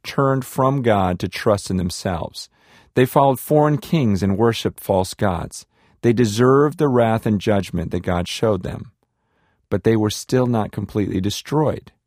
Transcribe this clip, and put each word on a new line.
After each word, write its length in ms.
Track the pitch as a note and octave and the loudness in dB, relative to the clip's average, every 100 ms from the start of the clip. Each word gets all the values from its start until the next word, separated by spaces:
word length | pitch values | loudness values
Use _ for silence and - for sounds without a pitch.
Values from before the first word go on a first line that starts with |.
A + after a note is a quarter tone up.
turned 420 | - - C#3 C3+ | -8 -2 0 0
from 380 | B2 - C3 C#3 | -2 -2 0 0
God 360 | A#2 G2+ F#2 F2+ | 2 2 2 -2
to 80 | F#2 | -6
trust 420 | - - G2+ - | -4 0 0 0
in 60 | F#2 | -4
themselves. 720 | F2+ - G2+ E2+ D#2+ - - _ _ _ _ | -4 -4 -6 -6 -8 -12 -20 _ _ _ _
They 120 | - B2+ | 0 2
followed 340 | D3+ C#3 C3 | 4 4 2
foreign 380 | - D3+ D3+ D3 | 0 2 4 2
kings 440 | - E3+ B2 G2 | 0 0 2 2
and 140 | F#2+ F#2+ | 0 2
worshiped 420 | A#2 A2+ - - | 2 0 -4 -6
false 360 | - G2 F2+ | -2 0 0
gods. 500 | - G#2 F2 - - - _ _ _ | -2 -2 -2 -6 -14 -20 _ _ _
They 100 | A#2 | 0
deserved 640 | A2+ A#2 G#2 B2 C3+ D3 - | 2 2 4 4 6 4 2
the 120 | D3 | 0
wrath 360 | B2 A2+ A2 | 2 2 2
and 160 | - G#2 | 0 0
judgment 500 | A2 G#2 F#2 F2 E2+ | 0 0 -2 -6 -6
that 100 | F2+ | -6
God 280 | F2+ F2 F2+ | -4 -4 -4
showed 340 | - A2+ G2 | -2 0 0
them. 300 | F2+ - - _ _ _ _ _ _ _ _ | -4 -10 -12 _ _ _ _ _ _ _ _
But 140 | G2+ | -2
they 120 | A2+ A2+ | 2 2
were 140 | G#2+ | 0
still 360 | - - B2+ B2+ | -4 -2 0 0
not 260 | A#2 G2 | 0 -2
completely 460 | - G2+ G#2+ G2 F#2 | -6 -6 -4 -2 -2
destroyed. 720 | G2 - - D3 D3 - - _ | -4 -6 -4 -2 0 -2 -8 _